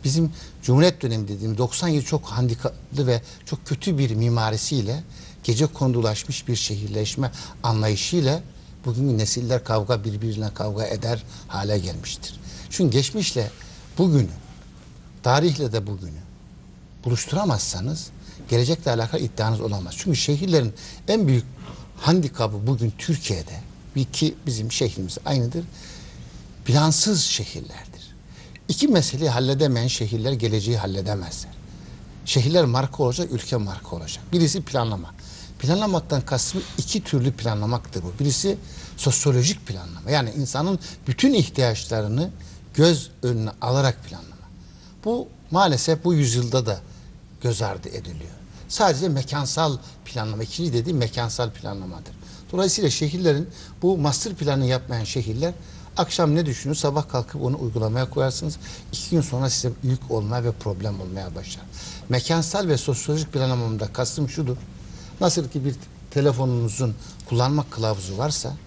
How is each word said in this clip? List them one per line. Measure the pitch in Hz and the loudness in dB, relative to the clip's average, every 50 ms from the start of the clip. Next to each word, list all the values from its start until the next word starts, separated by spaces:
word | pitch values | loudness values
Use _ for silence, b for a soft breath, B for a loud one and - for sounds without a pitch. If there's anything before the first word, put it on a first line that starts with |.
| - | 0
Bizim | 135 139 165 165 156 B B B B B B - | 2 4 4 2 2 B B B B B B 2
Cumhuriyet | - 123 139 165 180 170 - | 6 8 8 8 6 6 2
dönemi | - 120 113 110 104 | -2 -2 0 -2 -2
dediğimiz | 98 104 95 104 110 107 | -4 -4 -4 -2 -2 0
doksan | 107 127 120 - - 175 | 0 0 0 0 0 2
yıl | 175 156 147 123 | 2 2 2 2
çok | - 160 151 - | 0 -2 -2 -2
handikaplı | - 107 120 123 123 113 - - 123 - - - - 127 143 143 | -2 0 2 2 2 0 0 -2 -4 -4 -6 -14 -6 -2 0 2
ve | 127 120 117 120 B B B B | 2 2 2 0 B B B B
çok | - 160 - - | -8 -8 -8 -2
kötü | - 143 - - 196 170 | -4 -4 -2 0 0 2
bir | 139 139 117 110 | 2 2 2 2
mimarisiyle, | 107 113 120 117 117 110 110 107 107 - - 147 131 101 101 123 151 165 B B B B B B B - | 2 2 4 4 4 2 2 0 0 -2 0 0 0 0 0 -2 -4 -6 B B B B B B B 0
gece | - 113 110 156 | 0 2 4 2
kondulaşmış | 151 - - 135 127 123 120 113 110 107 - - - 131 - - | 2 2 0 2 2 4 4 2 2 0 0 -4 -6 -6 -6 -2
bir | - 120 | -2 -2
şehirleşme | 107 - - 104 101 104 104 104 107 107 - - 135 135 120 B B B B B B - | -2 0 -2 -4 -4 -4 -4 -2 -2 -2 -2 -2 -2 -2 -2 B B B B B B 0
anlayışıyla | 117 113 107 107 107 104 95 - - 175 175 147 131 147 175 - B B B B B B - - | 2 2 4 4 2 2 2 0 0 2 2 4 4 2 0 -4 B B B B B B -6 -4
bugün | 127 110 120 139 139 120 | -2 0 2 2 2 4
nesiller | 107 107 104 - 123 120 117 127 120 - | 2 2 0 0 -2 0 0 0 0 2
kavga, | - 117 107 104 101 123 107 101 | 2 2 2 4 2 0 0 0
birbirine | 110 104 107 113 113 107 107 107 104 - | -4 -4 -2 -2 -4 -2 -2 -4 -4 -4
kavga | - 107 107 101 107 110 | -4 -4 -4 -2 -2 -2
eder | - 110 101 104 113 120 107 - B B B B | -2 -2 -2 -2 -2 -2 -2 -4 B B B B
hale | B - 98 98 101 107 101 | B -4 -4 0 2 2 0
gelmiştir. | 87 90 82 - - - - - - - - - B B B B B B | 0 -2 -6 -6 -8 -8 -10 -10 -10 -12 -14 -12 B B B B B B
Çünkü | - - 185 135 107 | 0 2 2 4 4
geçmişle | 135 135 - - 214 180 - - 123 107 104 - B B B B B B B - | 4 2 2 0 -2 -2 0 0 0 -2 -2 -6 B B B B B B B 2
bugünü, | - 180 185 156 139 107 85 - - - - - - - - - - - - - - - - - - - | 4 4 6 6 6 4 4 -2 -12 -14 -18 -20 -20 -20 -20 -20 -20 -20 -20 -20 -20 -20 -20 -18 -2 4
tarihle | 123 127 143 160 175 143 143 147 120 | 4 6 6 6 4 2 2 0 0
de | 107 113 98 | 0 -2 -2
bugünü | 101 101 92 98 82 76 78 - - - - - - - - - - - - - - - - - | -2 -6 -8 -8 -10 -12 -12 -14 -16 -18 -20 -20 -20 -20 -20 -20 -20 -20 -20 -20 -20 -20 -6 0
buluşturamazsanız | 120 120 117 - - 143 185 208 180 120 98 - - - 92 92 131 160 156 - - - B B B B B B - | 0 0 0 0 -2 0 0 2 2 2 2 0 -2 -4 -4 -4 -4 -4 -6 -8 -12 -14 B B B B B B 2
gelecekle | 120 117 123 131 165 - - 139 | 4 4 6 4 2 2 2 0
alakalı | 117 113 113 117 - - | 2 2 0 0 0 -2
iddianız | - 110 - - 107 110 113 101 | -2 -2 -2 0 0 2 2 0
olamaz. | 107 107 101 101 90 87 - | 0 -2 -2 -2 -4 -6 -8
Çünkü | - - 185 147 | -4 0 0 2
şehirlerin | 113 - - 147 143 185 190 165 151 123 107 - B B B B B B | 2 2 0 0 0 2 4 4 4 4 2 -4 B B B B B B
en | - 202 226 202 | 2 2 4 6
büyük | 139 131 120 - - - B B B B B B B - | 6 4 4 2 -2 -14 B B B B B B B -14
handikapı | - - 151 170 185 156 127 - - 113 104 107 101 104 | 0 4 4 4 6 4 0 0 0 0 0 0 -2 0
bugün | 123 139 110 117 110 - | 0 2 2 2 0 -2
Türkiye'de, | - - - 160 - - - 101 85 78 - - - - - - - - - - | -2 -2 -2 -2 -2 0 -2 -2 -2 -4 -8 -12 -14 -14 -14 -16 -18 -18 -4 -2
bir | 135 131 | -2 0
ki | - - - 156 151 - - - | 0 0 2 2 0 0 -2 -6
bizim | 147 120 110 107 113 | -4 -2 -2 -4 -2
şehrimiz | - - 131 107 - - 95 87 - - - | 0 0 0 0 0 -4 -6 -6 -6 -6 -2
aynıdır, | - 139 131 117 120 139 165 175 - B B B B B B B B B B B B B B B B B - - | 0 2 2 2 0 -2 -4 -6 -6 B B B B B B B B B B B B B B B B B -6 2
plansız | - 123 147 151 160 151 - - 220 208 160 - | 4 6 6 6 6 4 4 4 4 4 2 2
şehirlerdir. | - - - 104 - - 78 - - - - - - - - - - - - B B B B B B B B - | 0 0 -2 -4 -6 -8 -12 -12 -12 -14 -16 -16 -16 -18 -18 -18 -18 -20 -20 B B B B B B B B -4
İki | - 165 - 277 | -4 0 2 4
meseleyi | 302 233 170 143 - - 131 165 143 | 6 6 6 4 2 0 0 2 2
halledemeyen | 117 120 131 131 139 135 156 143 127 113 120 | 2 4 4 2 4 4 4 4 4 4 2
şehirler | 127 - - 117 101 117 113 110 131 | 0 0 0 -2 -2 0 0 0 0
geleceği | 139 113 117 107 110 110 98 113 120 | 0 2 2 2 2 2 2 2 0
halledemezler. | 107 101 98 95 98 92 101 104 98 87 80 - - - - - - B B B B B B B B B B B B B | 0 0 -2 -2 -2 -2 -2 -2 -2 -4 -6 -8 -10 -10 -12 -14 -16 B B B B B B B B B B B B B
Şehirler | - - 139 113 143 165 180 160 | 2 2 4 4 6 6 6 6
marka | 123 117 131 131 131 - - 143 | 6 4 4 2 0 0 2 2
olacak, | 123 123 135 131 - | 2 2 0 -2 -2
ülke | 127 113 - - 131 | -2 -4 -2 -2 -2
marka | 117 104 98 95 95 - - 87 | -2 0 -2 -6 -10 -10 -10 -10
olacak. | 82 80 78 - - - - 170 | -8 -8 -8 -10 -10 -6 0 4
Birisi | 175 165 147 160 165 | 4 4 4 4 0
planlama. | - - - 131 117 110 104 92 82 - - B B B B B B B B - | -4 0 0 0 2 2 0 -4 -6 -10 -14 B B B B B B B B -4
Planlamaktan | - 135 170 202 220 202 185 165 156 - 156 139 | 2 2 2 4 4 2 2 0 0 0 0 0
kastım | - - 143 123 - - - 185 - - - | 2 0 0 0 0 0 -2 -4 -6 -4 -4
iki | - - - - 214 - | -4 -4 0 -2 -2 0
türlü | - - 135 120 135 | 2 0 2 2 2
planlamaktır | 120 - 107 117 107 104 104 107 123 117 - - - 98 85 | 0 0 -2 0 0 0 0 0 0 -2 -2 -6 -6 -6 -6
bu. | 90 87 110 139 | -6 -4 0 0
Birisi | 143 127 - - 196 196 - B B B B B B B | 2 2 2 2 0 0 0 B B B B B B B
sosyolojik | - - 139 123 - - 147 131 123 123 165 202 - - | 0 2 2 2 4 4 4 6 6 4 4 2 0 -6
planlama. | - 101 90 87 85 85 85 82 107 | -8 -8 -8 -8 -12 -12 -10 -2 2
Yani | 147 147 123 113 101 | 2 2 2 0 -2
insanın | 143 135 123 - 135 156 190 196 170 B B B B - | -2 -4 -2 0 0 2 2 0 -2 B B B B -4
bütün | - 123 - - 269 277 | -4 0 4 4 6 6
ihtiyaçlarını | 208 135 - - - 127 120 107 - - - 113 110 104 101 110 135 170 196 - B B B B B B - - | 6 4 2 2 2 2 4 2 0 -4 -2 -2 -2 0 0 0 0 0 -2 -4 B B B B B B -4 4
göz | - 151 175 165 - - - - - - | 6 6 6 6 4 0 -8 -10 -4 -2
önüne | 123 120 113 110 107 - - | 0 0 0 -2 -4 -4 -4
alarak | 113 117 127 139 135 131 117 - - | -2 2 2 4 4 4 2 0 -8
planlama. | - - - - - - - - - - B B B B B B B B B - | -14 -14 -14 -14 -16 -18 -18 -18 -18 -18 B B B B B B B B B -2
Bu | 214 233 247 - - - - - - | -2 -2 -2 -4 -8 -14 -20 -10 -2
maalesef | 156 185 202 175 143 120 - - 160 156 - | 4 4 6 6 6 4 4 2 2 2 4
bu | 175 170 | 4 4
yüzyılda | 151 139 120 113 123 120 117 123 131 120 | 6 4 4 4 2 2 2 2 2 2
da | 110 101 - - B B B B B B - - - - - | 2 -2 -4 -6 B B B B B B -20 -20 -20 -16 -2
göz | - 123 113 - | -2 0 0 0
ardı | 113 98 98 - - - | -2 -2 -4 -6 -10 -10
ediliyor. | - - - 90 85 76 - - - - - B B B B | -10 -10 -10 -10 -12 -12 -12 -14 -14 -16 -18 B B B B
Sadece | B - - 214 190 151 131 180 180 | B 2 4 4 4 6 4 2 2
mekansal | 147 135 131 - 143 143 139 120 - - 165 151 135 120 B B B B - | 2 0 0 -2 -2 -2 -2 -2 0 2 2 2 0 -2 B B B B -16
planlama, | - - 120 107 110 107 107 113 | -8 -6 -4 -4 -4 -4 -4 -6
ikinci | - - - 175 165 120 | -6 -4 -4 -2 0 0
dediğim | 120 113 165 170 | 0 0 2 2
mekansal | 135 120 113 - 123 120 113 - - 120 110 | 2 0 0 0 -2 -2 -2 -2 -2 -2 -2
planlamadır. | - - - 107 101 98 92 92 87 - - - - B B B B B B B | -4 -8 -10 -8 -8 -8 -10 -10 -12 -12 -14 -16 -16 B B B B B B B
Dolayısıyla | - 180 196 190 - 220 202 143 | -2 0 2 2 2 2 2 2
şehirlerin, | - - 156 147 156 180 185 165 143 143 170 B B B B B B - | 2 2 0 0 0 2 4 4 4 4 0 B B B B B B 0
bu | - 180 190 | 2 2 4
master | 165 143 147 131 - - 226 185 | 4 4 2 2 2 -2 -4 -4
planı | - 151 147 139 135 131 | -2 0 2 2 4 4
yapmayan | 123 131 123 - - 120 117 110 | 4 2 2 0 -4 -4 -4 -4
şehirler | - - 135 104 107 110 123 156 175 180 B B B B B B B B | -2 -2 -2 -2 -2 -2 0 0 -2 -2 B B B B B B B B
akşam | - - - - - 170 151 147 | 0 0 0 2 2 4 4 4
ne | 165 170 | 4 2
düşünür, | 147 120 - - 139 156 | 0 -2 -4 -4 -4 -2
sabah | - - 143 139 151 151 - | 0 0 0 0 0 -2 0
kalkıp | - 127 110 - - 143 131 | -2 -4 -2 -2 -6 -4 -2
onu | 127 139 - | -2 -2 -2
uygulamaya | 131 113 107 120 110 107 113 123 131 127 | -4 -4 -2 0 0 0 2 0 -2 0
koyarsınız. | - 139 135 131 127 - - 156 147 B B B B B B B | 0 0 0 0 0 -2 -6 -6 -6 B B B B B B B
İki | - - - - | -10 -8 -4 0
gün | 175 160 | 2 2
sonra | 143 - 131 127 135 131 | 2 2 0 0 0 0
size | - - - 123 110 - - | 0 0 -2 -2 -4 -2 0
yük | 127 131 127 131 127 | 0 0 -2 -2 -2
olmaya | 120 110 104 104 120 123 117 | -2 -2 0 0 -2 0 0
ve | 120 | 0
problem | 107 - - 107 95 90 101 107 104 95 | -2 -2 -4 -4 -4 -2 -4 -4 -4 -4
olmaya | 92 90 92 95 95 90 78 | -6 -8 -8 -8 -8 -8 -8
başlar. | 90 90 - - - - B B B B B B B B - | -10 -10 -10 -12 -12 -14 B B B B B B B B 0
Mekansal | 127 123 - - 165 165 156 165 - 202 202 | 0 0 2 2 2 2 2 2 0 0 2
ve | 170 143 | 2 2
sosyolojik | 120 - - 127 - - - 147 156 156 - - | 2 2 0 -2 -2 0 -2 0 -2 -2 -2 0
planlamamda | 135 131 131 127 123 117 113 110 104 110 107 - | 0 2 2 2 0 0 0 -2 -2 -4 -4 -2
kastım | - 127 - - - 147 131 | -2 -2 -2 0 -2 -2 -2
şudur. | - 160 151 123 127 - - - B B B B B B B B B - | 0 -2 -2 -2 -2 -4 -8 -14 B B B B B B B B B 2
Nasıl | 196 175 - 175 143 127 | 2 4 4 2 -2 -2
ki | - 147 131 | -4 -2 -2
bir | 143 123 - - - - - - - | -2 -2 -4 -10 -18 -18 -18 -18 -2
telefonunuzun | - 143 143 147 127 123 135 127 123 120 117 110 98 - 131 117 104 B B B B B B - | 0 4 4 4 4 4 2 2 2 2 0 0 0 0 0 0 0 B B B B B B 0
kullanma | 120 117 123 131 147 151 139 - | 4 4 4 6 4 2 0 -2
kılavuzu | - 113 110 110 107 98 92 92 95 | -4 -2 0 0 0 -2 -4 -6 -4
varsa | 101 131 151 147 - - 139 139 147 - | -2 -2 -2 -2 -2 -4 -6 -8 -10 -12